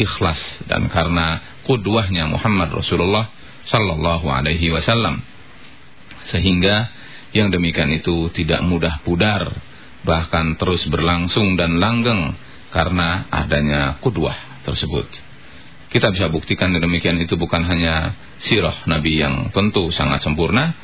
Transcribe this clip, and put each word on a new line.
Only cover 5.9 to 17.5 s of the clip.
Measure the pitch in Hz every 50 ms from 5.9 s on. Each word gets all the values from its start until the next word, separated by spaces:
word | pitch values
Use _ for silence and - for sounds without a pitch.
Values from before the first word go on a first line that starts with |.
| - - - - - - - - -
Sehingga | 87 85 95 92 87 90 98 104 107 120 - - - - - - - - - - 107
yang | 104 98 92
demikian | 87 87 82 76 78 76 71 78
itu | 78 - 90 85 82 82 85 -
tidak | - 82 78 - - -
mudah | 87 87 82 82 80 80 - -
pudar, | 87 87 85 104 107 104 98 85 - - - - - - - - - - -
bahkan | - - 82 80 82 - - 82 80 80 80 -
terus | 95 90 90 85 - 78
berlangsung | 78 78 80 87 87 87 87 90 - 113 107 98 92
dan | 87 87 85 85 85
langgeng | 95 110 117 117 117 123 113 95 78 67 - - - - - - - - -
karena | 85 78 85 90 90 85 82 87 87 - -
adanya | - - 76 76 78 73 73 73 73 71 71 69 76 -
kudwah | - 127 - 82 76 67 67 - - - - - -
tersebut. | 71 69 71 69 69 - - - - - - - - - - - - - - - - - - - -
Kita | - 120 - 110
bisa | 92 92 92 82
buktikan | 82 80 - - 98 - 92 92
demikian | 90 85 82 87 87 85 - 87 85 87
itu | 90 85 101
bukan | 85 85 -